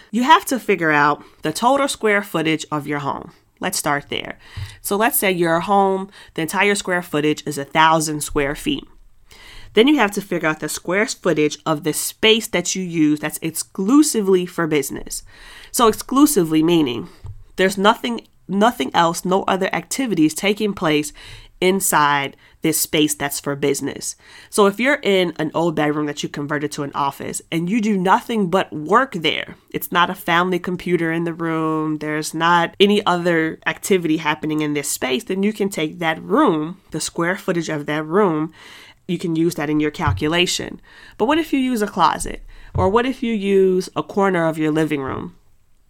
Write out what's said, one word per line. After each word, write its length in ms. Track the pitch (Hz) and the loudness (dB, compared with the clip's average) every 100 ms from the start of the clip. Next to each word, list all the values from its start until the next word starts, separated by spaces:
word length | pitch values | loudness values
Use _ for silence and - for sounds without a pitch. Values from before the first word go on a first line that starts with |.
| - | -6
You 140 | 214 | 0
have 220 | 254 339 - | 6 6 6
to 120 | 254 | -4
figure 340 | - 185 160 | 0 0 2
out 300 | 147 147 143 - _ | 4 4 2 -6 _
the 100 | 156 | -6
total 380 | 156 240 277 277 | 0 2 2 0
square 320 | - 214 202 | 0 0 0
footage 440 | 202 170 160 156 - | 0 -2 0 -2 -4
of 160 | 151 143 | -6 -4
your 120 | 147 | -6
home. 340 | 139 - - _ _ - | -4 -8 -10 _ _ -8
Let's 180 | 185 - | -6 -4
start 280 | 160 143 - | -2 -4 -4
there. 320 | - - - - - - - | -8 -8 -12 -16 -14 -14 -10
So 140 | - 202 | -4 0
let's 240 | 233 - | 0 2
say 140 | 202 | 0
your 260 | 175 170 165 | 2 2 2
home, 500 | 175 202 196 190 190 - - - | 2 2 4 0 -6 -14 -12 -6
the 80 | |
entire 320 | 165 190 202 202 | -4 0 2 2
square 260 | - 180 | 0 -4
footage 440 | 175 147 151 151 - | -2 0 0 0 -4
is 120 | 143 | -8
a 80 | 139 | -2
thousand 560 | 160 160 160 156 151 | 4 6 4 0 -4
square 340 | - 151 139 147 | -4 -2 -2 -2
feet. 300 | - 143 - - - - - - - - - | -4 -4 -8 -20 -20 -20 -20 -20 -20 -20 -2
Then 160 | 208 254 | 4 4
you 80 | 302 | 4
have 140 | 202 | 2
to 100 | 202 | -2
figure 260 | - 175 156 | -4 -2 -2
out 140 | 156 | -2
the 80 | 151 | -6
square 380 | - - 190 226 | -8 -2 -2 -2
footage 500 | - 185 151 151 - - | -2 -2 2 0 0 -4
of 180 | 151 | -2
the 80 | 151 | -2
space 560 | 147 - - 220 220 - | -4 -6 0 0 0 -2
that 260 | 180 175 | -4 -4
you 80 | 190 | -6
use 380 | 185 165 151 147 | -4 0 2 2
that's 200 | 151 - | -4 -6
exclusively 1040 | 160 160 - - 190 285 302 226 196 185 175 | -8 -8 -10 -4 4 6 6 2 2 2 2
for 200 | - 160 | -2 0
business. 580 | 151 135 131 - - - - - - - | 0 -2 -6 -10 -12 -14 -20 -20 -20 -8
So 160 | - 226 | 2 2
exclusively 720 | 214 - 262 294 214 160 160 | 2 -2 4 4 4 2 4
meaning 460 | 160 170 139 117 - - - - - - | 4 4 2 -2 -10 -14 -18 -16 -12 0
there's 200 | 190 196 | 0 4
nothing, 500 | 202 240 254 233 - _ - | 2 2 -2 -6 -10 _ -4
nothing 440 | 196 220 240 262 | 2 2 2 -2
else, 320 | - 170 170 180 | 2 2 0 0
no 180 | 190 | 0
other 240 | - 190 190 170 | 2 -2 0 -4
activities 580 | - - 262 175 156 | -6 -6 -2 2 2
taking 400 | - 202 208 214 | 2 -2 0 -2
place 380 | 196 170 151 147 - - - - - | -2 0 0 -2 -10 -20 -20 -16 0
inside 760 | 180 190 - 160 147 143 139 - - _ | 2 2 2 4 4 2 -2 -8 -20 _
this 160 | 160 151 | -2 0
space 360 | - 160 151 - | 0 2 0 0
that's 240 | 143 - | -6 -6
for 160 | - 143 | -6 -2
business. 600 | 143 143 139 - - - - - - | -2 -2 -4 -8 -10 -12 -18 -20 -6
So 160 | - 202 | 2 2
if 140 | 202 | 4
you're 180 | 254 285 | 0 0
in 320 | 196 190 175 - | 2 2 0 -2
an 120 | 151 | -4
old 220 | 151 170 156 | 0 0 0
bedroom 320 | 151 151 147 | 0 0 -4
that 140 | 147 | -4
you 40 | 160 | -8
converted 440 | 151 143 147 151 | -8 -4 -4 -4
to 100 | - | -6
an 80 | 143 | -6
office 480 | - 139 - 110 - - | -4 -4 -4 -10 -10 -6
and 180 | 165 175 | -4 -2
you 100 | 233 | 0
do 180 | 214 196 | 2 2
nothing 520 | 180 220 - 226 180 | 4 2 2 -2 2
but 220 | 185 - | 0 0
work 400 | 151 151 214 262 | -6 2 2 2
there, 420 | 180 156 - - - _ | -2 -2 -2 -6 -14 _
it's 220 | - - | -8 -2
not 180 | 180 175 | 2 2
a 60 | 185 | 0
family 440 | - 170 180 180 | 0 2 2 0
computer 520 | 180 180 180 175 165 | -2 -6 0 0 0
in 120 | 165 | 0
the 100 | 170 | -2
room, 640 | 165 165 160 160 156 156 151 | -4 -2 -2 -2 -2 -2 -4
there's 340 | 151 151 151 | -4 -4 -4
not 420 | 160 165 175 170 - | 0 4 4 2 -2
any 240 | 196 208 - | -2 0 0
other 540 | 175 175 165 160 170 - | -2 0 0 -2 -4 -8
activity 520 | 156 - 190 165 160 | -6 -2 -2 0 -2
happening 440 | 156 156 156 151 | -2 -4 -4 -2
in 120 | 151 | -2
this 160 | 147 139 | -4 -4
space, 340 | - 247 254 | -6 -4 -4
then 180 | - 190 | -4 -2
you 120 | 202 | -2
can 160 | 214 196 | -2 -4
take 300 | 202 156 180 | -4 -6 -4
that 220 | 160 165 | -4 -4
room, 600 | 175 226 294 156 156 185 _ | -2 0 2 0 -4 -10 _
the 100 | 160 | -8
square 360 | - - 170 190 | -8 -4 -4 -2
footage 320 | - 170 160 | -2 -4 -2
of 160 | 156 147 | -6 -4
that 180 | 151 | -6
room, 500 | 156 185 202 156 160 - - - - - - | -2 2 2 2 -4 -8 -20 -20 -20 -18 -6
you 100 | 170 | -4
can 180 | 175 160 | -2 0
use 200 | 170 170 | 0 0
that 140 | 147 | -2
in 100 | 151 | 0
your 120 | 151 | 0
calculation. 920 | 147 151 - 151 170 180 - - - - - - - | -2 -2 0 0 0 0 -2 -6 -12 -20 -20 -14 -4
But 80 | 226 | 0
what 140 | 320 | 2
if 140 | 320 | 2
you 60 | 277 | 0
use 220 | 254 240 | 0 0
a 60 | 208 | -2
closet? 560 | 202 160 - - - - - - - | 2 2 2 -6 -10 -14 -20 -8 0
Or 140 | 185 | 2
what 160 | 220 254 | 2 0
if 180 | 254 | -2
you 100 | 233 | -2
use 560 | 220 196 196 190 185 185 - | -2 2 4 4 2 -2 -6
a 80 | |
corner 420 | 196 208 196 175 165 | -4 0 2 2 0
of 120 | 160 | 0
your 140 | 156 | 0
living 300 | 156 156 147 | 2 0 -2
room? 340 | 135 - 180 - _ _ _ _ _ | -4 -6 -10 -14 _ _ _ _ _